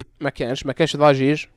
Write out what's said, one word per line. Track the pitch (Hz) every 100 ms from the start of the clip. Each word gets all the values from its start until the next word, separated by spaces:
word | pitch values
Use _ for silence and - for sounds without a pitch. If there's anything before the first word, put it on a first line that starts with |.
| - -
ما | 143
كانش، | - 123 135 139
ما |
كانش | 127 156 143
ضجيج. | 147 135 135 151 -